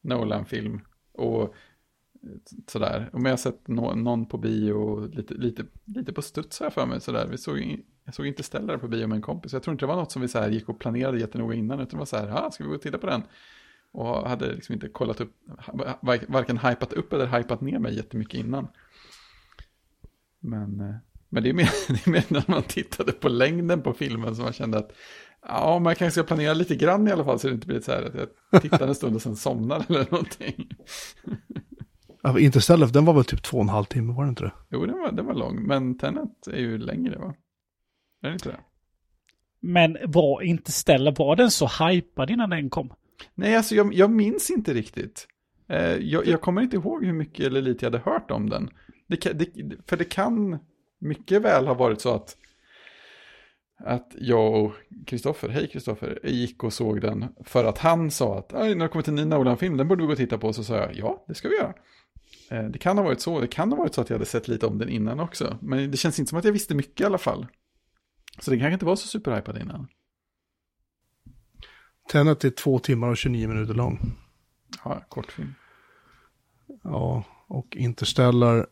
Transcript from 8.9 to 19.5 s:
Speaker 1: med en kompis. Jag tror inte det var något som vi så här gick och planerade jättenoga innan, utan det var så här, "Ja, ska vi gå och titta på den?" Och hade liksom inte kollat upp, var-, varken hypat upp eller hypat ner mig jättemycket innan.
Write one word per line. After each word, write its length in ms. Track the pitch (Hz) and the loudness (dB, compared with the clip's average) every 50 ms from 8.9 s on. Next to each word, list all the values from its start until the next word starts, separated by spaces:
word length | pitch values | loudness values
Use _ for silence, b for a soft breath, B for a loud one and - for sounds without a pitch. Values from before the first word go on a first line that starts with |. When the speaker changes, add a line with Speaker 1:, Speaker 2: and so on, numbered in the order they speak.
| 117 113 113 | -4 -4 -2
Speaker 1:
med 80 | 107 110 | -2 -2
en 60 | 107 | -4
kompis. 320 | 107 - 147 170 - 139 135 | -4 -6 -8 -8 -8 -8 -8
Jag 100 | 131 - | -6 -4
tror 80 | - | -6
inte 120 | 156 - 143 | -4 -4 -2
det 20 | |
var 80 | 135 165 | -2 -2
något 160 | 180 165 147 | -2 -4 -4
som 100 | - 135 | -6 -6
vi 60 | 123 | -6
så 120 | 120 - 123 | -2 -2 -2
här 100 | 107 107 | 0 0
gick 200 | 107 113 107 - | -2 -2 -4 -6
och 100 | - - | -10 -6
planerade 400 | - - 113 120 127 135 131 113 | -6 -4 -2 -2 -2 0 0 -2
jättenoga 360 | 113 110 - 123 117 113 113 | -4 -4 -4 -6 -4 -4 -2
innan, 240 | 113 107 113 135 139 | -2 -2 -4 -4 -6
utan 100 | - - | -8 -8
det 80 | - | -8
var 80 | - 147 | -10 -8
så 120 | - - | -6 -6
här, 100 | 110 104 | -6 -4
"Ja, 220 | 101 113 - - 311 | -4 -4 -4 -4 -4
ska 120 | - - 147 | -8 -10 -8
vi 60 | 143 | -8
gå 60 | 151 | -8
och 60 | 147 | -8
titta 160 | - 156 - | -6 -8 -8
på 100 | - - | -6 -4
den?" 160 | 190 156 113 - b b b b b b b b b b b b b _ | -4 -4 -4 -6 b b b b b b b b b b b b b _
Och 360 | - 113 117 120 - - 123 | -8 -6 -4 -4 -4 -2 -4
hade 240 | 127 - 131 127 - | -4 -4 -4 -6 -6
liksom 200 | - - - 120 | -8 -8 -8 -8
inte 140 | 107 - | -8 -8
kollat 340 | - - - 127 113 113 - | -12 -6 -6 -4 -4 -4 -6
upp, 100 | 120 - _ _ _ - - - - - - 120 135 - 127 - | -8 -12 _ _ _ -20 -20 -20 -18 -12 -10 -8 -8 -8 -8 -6
var-, 300 | - 123 123 117 - - | 0 0 0 0 -2 -2
varken 260 | 117 131 120 - 120 | -2 -2 0 0 -4
hypat 360 | 117 135 127 120 - 123 - - | 0 0 0 0 0 -4 -6 -4
upp 200 | - 123 - - | -6 -4 -2 -2
eller 240 | 143 131 123 127 | -2 0 0 0
hypat 240 | 120 120 - 123 113 | -2 0 -2 -4 -4
ner 180 | 135 135 - - | -4 -4 -4 -2
mig 160 | - 117 110 | -2 -4 -4
jättemycket 440 | 110 110 - - 110 107 - - 127 | -6 -8 -6 -6 -6 -6 -6 -6 -6
innan. 280 | 117 113 127 139 135 - b b b b b b b b b b b b b b b b | -6 -4 -4 -6 -6 -10 b b b b b b b b b b b b b b b b